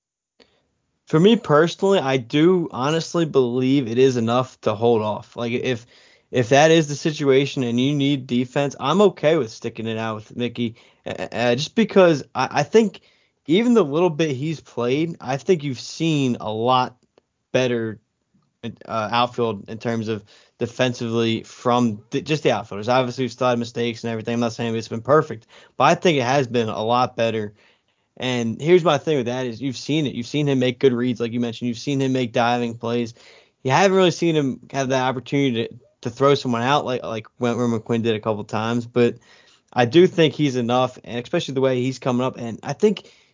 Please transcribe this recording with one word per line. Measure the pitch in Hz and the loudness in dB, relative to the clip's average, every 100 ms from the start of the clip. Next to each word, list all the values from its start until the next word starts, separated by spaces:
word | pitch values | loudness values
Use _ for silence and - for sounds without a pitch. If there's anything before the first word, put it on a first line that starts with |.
| _ _ _ _ _ _ _ _ _ _ - | _ _ _ _ _ _ _ _ _ _ -4
For | 156 | 4
me | 196 233 | 4 4
personally, | - 147 170 - 196 196 | 4 4 4 0 0 0
I | 135 135 | 0 -2
do | 113 147 165 185 160 | 0 2 4 2 -2
honestly | 120 135 165 160 170 160 | -4 -2 -2 -2 -2 0
believe | 139 123 123 131 139 117 | 2 2 0 2 0 0
it | 117 | 2
is | 135 123 | 4 4
enough | 113 120 127 - | 0 0 -2 -4
to | - | -4
hold | 104 117 117 | 0 2 2
off. | 107 104 - - | 0 -6 -10 -10
Like, | 117 | -6
if, | 120 127 117 - _ _ _ _ | -4 -4 -4 -8 _ _ _ _
if | 127 113 | -2 4
that | 135 160 | 6 8
is | 165 147 | 6 4
the | |
situation | 143 170 151 139 131 143 139 | -2 -4 -2 4 4 4 -2
and | 120 117 | -2 0
you | 135 | 0
need | 147 139 143 131 | 0 0 -2 -2
defense, | 123 127 147 143 - | -2 -2 -2 -4 -4
I'm | 131 180 | -2 2
okay | 208 - 151 165 | 2 2 2 2
with | 110 | -2
sticking | - 117 113 113 | -6 -10 -8 -6
it | 110 | -4
out | 113 | -6
with | 107 104 - | -8 -10 -8
Mickey, | 120 120 120 113 _ _ | -6 -4 -6 -6 _ _
uh, | - - - | -12 -10 -8
uh, | 107 123 120 | -2 0 0
just | 151 | -2
because | - 214 196 180 143 - | 0 2 6 6 4 -2
I, | - 131 | -4 -2
I | 135 | -2
think | 147 220 214 - _ _ _ _ - | 2 4 2 -2 _ _ _ _ 0
even | 180 240 | 2 4
the | 233 | 4
little | 151 151 180 | 2 2 0
bit | 147 160 | 0 -2
he's | 123 151 151 | -2 -6 -8
played, | - - 120 139 165 165 | -10 -4 -2 0 -2 -6
I | 120 139 | -6 -6
think | - 180 | 0 0
you've | 143 123 | 0 -8
seen | - - 165 151 131 107 | -10 -4 -2 0 0 -2
a | 107 | -6
lot | 110 120 127 127 - _ _ _ _ _ | -4 2 2 2 -6 _ _ _ _ _
better, | 131 131 120 113 107 _ _ _ _ _ _ | 0 0 -2 -4 -8 _ _ _ _ _ _
uh, | 117 - - 113 107 | -14 -14 -8 -6 -2
outfield | 120 123 123 117 101 - | 0 0 0 -4 -4 -10
in | 110 | -8
terms | 120 117 107 | -4 -4 -4
of | 107 - _ _ - | -6 -10 _ _ -8
defensively | 117 - 127 120 120 117 117 113 | -8 -2 -2 -2 -4 0 0 -2
from | - - 123 120 120 104 - | -6 -6 0 2 2 -2 -6
th-, | 139 | -8
just | - 156 | -4 -2
the | 151 | 0
outfielders. | 107 104 98 107 | -2 -4 -8 0
Obviously, | 123 123 123 | 0 0 -4
we've | 127 | -6
still | 117 127 | -2 -2
had | 120 | -2
mistakes | 117 120 120 113 | -4 -6 -6 -4
and | 117 | -6
everything. | 113 110 | -6 -4
I'm | 117 | -2
not | 120 | -4
saying | 113 117 113 | -4 -6 -6
it's | 110 | -6
been | 117 | -8
perfect, | 117 151 - 113 _ - _ - | 2 2 2 -8 _ -20 _ 0
but | |
I | 135 175 | 2 4
think | 185 143 | 2 2
it | |
has | 120 143 123 | 2 0 0
been | 120 110 | -2 -2
a | 95 | -2
lot | 110 123 123 - | 0 0 0 0
better. | 113 110 104 - _ _ _ _ _ - | -2 -2 -6 -12 _ _ _ _ _ -8
And | 127 123 113 107 | -4 -2 -4 -2
here's | 147 180 | 4 4
my | 165 143 | 4 0
thing | - 147 | 0 -2
with | 117 | -2
that | 127 127 | -4 -6
is | 110 | -6
you've | 135 117 | -8 -8
seen | - 151 143 | -4 -2 -2
it. | |
You've | - 117 | -6 -6
seen | 143 147 | -2 0
him | 135 | 2
make | 127 123 | 0 2
good | 135 | 2
reads, | 120 123 107 | 2 -2 -4
like | 120 | -6
you | 120 | -4
mentioned. | 120 113 123 | -4 -4 -8
You've | 117 | -6
seen | - 135 | -4 -2
him | 135 | 0
make | 131 120 | -2 -2
diving | 120 120 123 120 113 | 0 0 0 -2 -6
plays. | 117 120 117 - - - _ _ | -4 -4 -4 -10 -20 -20 _ _
You | 131 | 0
haven't | 143 196 190 | 2 4 4
really | 180 | 2
seen | 156 170 156 | 2 0 0
him | 135 - - | 0 -4 -8
have | 139 131 | -6 -2
that | 131 127 | 0 -2
opportunity | 127 - 143 139 113 113 | -4 -4 0 0 0 -4
to, | - _ _ | -8 _ _
to | 123 | -10
throw | 120 139 | 2 4
someone | 139 131 117 | 4 0 -2
out | 123 147 | 2 0
like, | 98 127 | 0 -6
like | 82 113 107 - | -6 -10 -10 -4
when | 120 117 | -2 0
Roman | 120 117 | 0 -2
Quinn | - 117 | -2 -2
did | 113 | 0
a | 107 | -2
couple | 113 107 | -2 -6
times. | 104 107 113 120 117 | -4 -4 -2 -4 -2
But | 123 120 - _ _ _ _ _ | 0 0 0 _ _ _ _ _
I | - 120 | 0 4
do | 160 180 | 6 4
think | 175 156 | 4 0
he's | - 147 127 | 2 -2 0
enough, | 117 123 127 - | 0 0 0 -4
and | - 117 | -12 -10
especially | 123 175 - | -6 -6 -4
the | 135 | 0
way | 131 127 | 0 0
he's | 127 127 | -2 -4
coming | 139 123 | -4 -2
up. | 127 110 | -2 -6
And | 117 104 | -12 -10
I | - | -10
think | 147 214 202 - _ _ | 0 0 0 -10 _ _